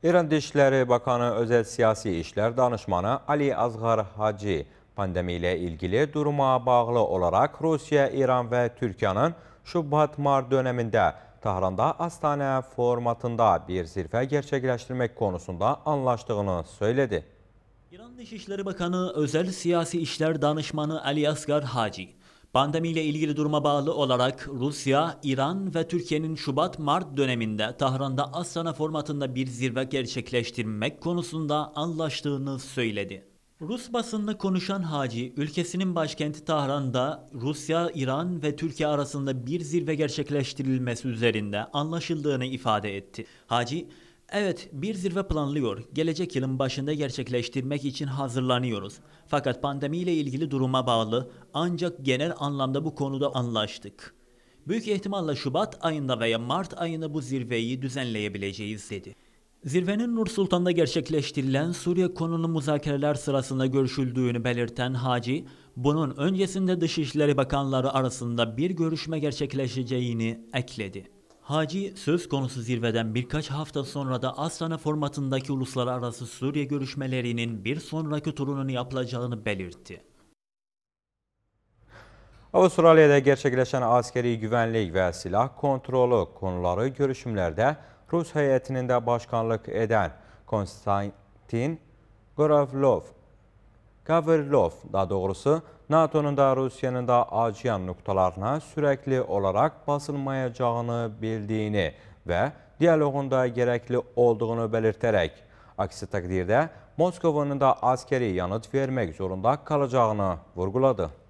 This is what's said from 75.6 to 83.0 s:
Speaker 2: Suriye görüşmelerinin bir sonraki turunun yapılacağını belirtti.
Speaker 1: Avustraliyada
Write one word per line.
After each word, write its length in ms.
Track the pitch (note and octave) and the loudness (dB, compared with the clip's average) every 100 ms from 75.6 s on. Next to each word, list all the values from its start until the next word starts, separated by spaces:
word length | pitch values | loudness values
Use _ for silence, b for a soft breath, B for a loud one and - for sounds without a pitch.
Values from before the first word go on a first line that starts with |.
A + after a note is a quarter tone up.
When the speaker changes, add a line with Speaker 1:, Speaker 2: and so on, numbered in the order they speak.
| C3 C3 A#2+ B2+ A#2+ A#2 A#2+ | -2 -2 -2 -2 -6 -8 -12
Speaker 2:
Suriye 380 | - C3 D3+ | -6 -4 -2
görüşmelerinin 1000 | C3+ C#3+ C3+ - C3 C3 A#2+ A#2 A#2 A2+ | -2 -4 -4 -6 -4 -2 -2 -2 -4 -4
bir 160 | G2+ D3+ | -4 -4
sonraki 540 | - D#3 D#3 D3+ D3+ | -4 -6 -2 -4 -4
turunun 340 | D3+ C#3 C#3 C3+ | -4 -4 -2 -2
yapılacağını 760 | B2+ B2 C3 B2 B2+ B2 A#2 | -4 -4 -4 -4 -4 -4 -4
belirtti. 580 | G#2+ G2+ F2+ E2+ - F2 _ _ _ _ _ _ _ _ _ _ _ _ _ _ _ _ _ _ _ b b b b b b | -4 -4 -6 -12 -18 -20 _ _ _ _ _ _ _ _ _ _ _ _ _ _ _ _ _ _ _ b b b b b b
Speaker 1:
Avustraliyada 640 | - F#3+ - E3 D#3+ | 4 4 8 10 12